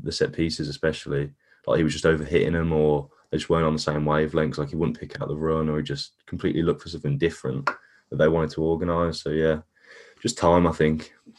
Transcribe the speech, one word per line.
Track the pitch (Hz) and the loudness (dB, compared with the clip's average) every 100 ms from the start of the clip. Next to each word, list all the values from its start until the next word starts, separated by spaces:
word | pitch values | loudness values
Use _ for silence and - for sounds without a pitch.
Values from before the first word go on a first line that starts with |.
the | - | -6
set | - - | -2 -2
pieces | - 82 - 73 | -2 -4 -2 -6
especially. | 71 80 76 76 71 71 - _ _ - | -2 -2 -2 -4 -4 -6 -10 _ _ -2
Like, | 69 | 2
he | |
was | 78 | 2
just | 76 82 | 2 2
overhitting | 80 73 85 76 | 2 2 2 2
them, | 85 82 | 0 0
or | 78 76 73 - _ - | 2 2 2 -2 _ -8
they | 80 | -6
just | - | 0
weren't | 82 80 | 2 2
on | |
the | 78 | 0
same | - 76 | 0 0
wavelengths. | 73 76 78 80 78 67 | 2 2 2 0 0 -2
Like, | 71 | -6
he | 80 | -2
wouldn't | 80 - | -2 -4
pick | - - | -10 -8
out | 71 | -8
the | 76 | -4
run, | 80 80 78 | -2 0 0
or | 76 | -2
he | |
just | 71 71 - _ - | -4 -8 -10 _ -12
completely | 90 90 82 | -4 -2 0
looked | 82 78 | 0 0
for | 85 | -4
something | 80 73 71 | -6 -2 0
different | 82 - 67 67 69 - - _ - | 0 -2 -6 -4 -4 -6 -12 _ -8
that | 71 | 2
they | 78 | 4
wanted | 82 78 | 4 0
to | - | 0
organise. | 80 82 87 85 85 76 | 0 0 0 0 0 -2
So | 76 | -4
yeah, | 78 80 78 - _ - - - - | 0 2 0 -4 _ -20 -20 -20 -8
just | - - | -6 2
time, | 85 87 85 | 4 6 4
I | |
think. | 80 78 78 - _ - | 4 2 0 -6 _ -20